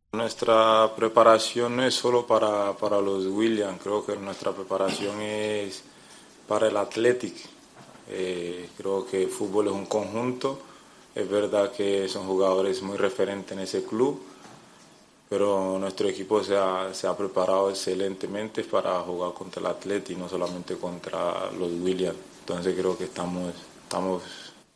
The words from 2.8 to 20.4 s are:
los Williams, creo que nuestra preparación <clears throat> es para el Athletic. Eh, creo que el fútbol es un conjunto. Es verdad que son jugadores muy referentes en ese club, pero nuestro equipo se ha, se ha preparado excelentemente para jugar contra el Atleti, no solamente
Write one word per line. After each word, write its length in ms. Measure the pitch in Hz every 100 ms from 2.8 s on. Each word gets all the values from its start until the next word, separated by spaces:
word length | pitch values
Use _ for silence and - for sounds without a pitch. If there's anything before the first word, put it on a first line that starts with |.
| 104 104
los 260 | 98 98 95
Williams, 540 | 101 113 107 101 90
creo 240 | 98 104
que 120 | 101 101
nuestra 340 | 98 92 101
preparación 680 | 95 95 95 95 101 101 107
<clears throat> 0 |
es 640 | 107 107 107 104 98 - - - - - - - -
para 180 | 107 110
el 100 | 101
Athletic. 580 | 98 113 120 123 95 - - - - - - - -
Eh, 600 | 98 92 90 87 90 87 -
creo 300 | 98 98 92
que 160 | 95
el 60 | 92
fútbol 400 | - 104 104 101
es 40 |
un 140 | 98 92
conjunto. 720 | 107 98 110 127 127 135 135 - - - - -
Es 160 | - 95
verdad 400 | 101 104 104 101
que 380 | - 101 98 95
son 180 | 101 95
jugadores 560 | 95 95 95 95 95
muy 140 | 98 101
referentes 560 | 101 - 95 101 92
en 80 | 98
ese 240 | 92 98
club, 360 | - 107 135 - - - - - - - - - - _ _
pero 480 | 98 101 98 95 95
nuestro 300 | 98 92 104
equipo 340 | 95 95 107
se 140 | 95 98
ha, 360 | 95 92 95
se 140 | 92 92
ha 100 | 90
preparado 540 | 98 95 92 95 98
excelentemente 920 | 95 98 92 98 95 95 101 110 113
para 340 | - 98 92 90
jugar 340 | 85 87 87
contra 280 | - 92 90
el 60 | 87
Atleti, 500 | 87 92 101 90 90
no 120 | 87
solamente 480 | 90